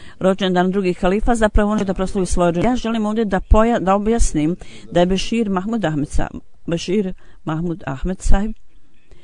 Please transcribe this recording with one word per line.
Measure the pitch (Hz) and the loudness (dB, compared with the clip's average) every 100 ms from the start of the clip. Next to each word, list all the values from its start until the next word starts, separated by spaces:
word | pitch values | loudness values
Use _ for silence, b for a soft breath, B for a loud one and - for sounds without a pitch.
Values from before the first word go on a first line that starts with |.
| B - | B -2
rođendana | 180 190 185 180 185 | 0 0 0 2 2
drugih | 196 185 180 | 0 -2 0
halifa, | 180 202 233 | 0 2 2
zapravo | 233 214 214 208 | 2 4 4 2
oni | 214 | 0
da | 196 | -2
proslavljaju | 185 190 202 180 | -2 -2 -2 0
svoj | - 175 | 2 2
rođendan. | 170 202 | 2 0
Ja | 247 | 0
želim | 226 226 208 | -2 -2 -2
ovdje | 214 | -2
da | 220 190 | 0 -2
poja-, | - 214 226 233 | 2 4 4 2
da | 185 | 2
objasnim | 196 208 233 - 151 151 185 B B - | 0 0 2 2 2 -2 -4 B B -2
da | 165 | 2
je | 180 | 2
Bešir | 190 - 226 208 | 0 -2 -2 -2
Mahmud | 185 196 226 | -2 -4 -2
Ahmed | 170 151 147 | -2 -2 0
Sa-, | - - - - - - | 0 -2 -6 -16 -12 -6
Bešir | 170 - 208 185 180 b b | -6 -2 -2 -2 -8 b b
Mahmud | - 160 175 160 - | -6 -4 -4 -6 -8
Ahmed | 135 175 180 | -6 -6 0
Sahib, | - 202 220 - - - - b b b | 6 6 6 -6 -14 -16 -16 b b b